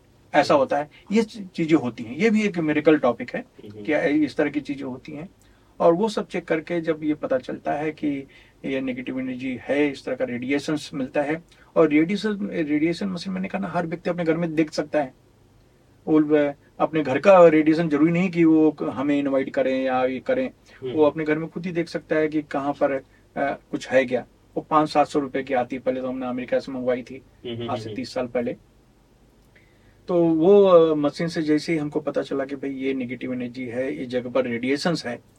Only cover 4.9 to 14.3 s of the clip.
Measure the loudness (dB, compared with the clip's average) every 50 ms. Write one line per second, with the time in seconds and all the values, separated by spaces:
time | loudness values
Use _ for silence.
4.9 | -12 -12 -14 -16 -14 -14 -14 -16 _ _ _ _ _ _ _ _ _ 2 4 4
5.9 | 4 4 2 -2 -2 -4 -6 -6 -6 -8 -4 -2 -4 -4 -4 -4 -4 -4 -2 -2
6.9 | -4 -2 -2 -4 -4 -2 -2 -2 -2 -2 -4 -6 -10 -8 -6 -4 -4 -4 -4 -6
7.9 | -6 -6 -6 -6 -4 -6 -8 -12 -18 -20 -20 _ _ _ -8 -6 -4 -4 -4 -6
8.9 | -6 -8 -8 -8 -6 -6 -6 -6 -8 -8 -8 -8 -8 -8 -4 -2 0 0 0 0
9.9 | -2 -6 -8 -8 -6 -4 -4 -6 -6 -6 -4 -2 -4 -2 -2 -4 -6 -6 -6 -8
10.9 | -8 -8 -8 -4 -2 -2 -2 -2 -4 -6 -8 _ -20 _ -16 _ 2 2 4 4
11.9 | 4 4 2 2 0 -2 -2 -4 -4 -4 -6 -6 -4 -4 -2 -2 0 0 0 0
12.9 | -2 -2 -4 -6 -6 -8 -8 -8 -8 -6 -6 -2 -2 -2 -2 0 -2 -4 -4 -4
13.9 | -6 -6 -4 -4 -4 -2 0 0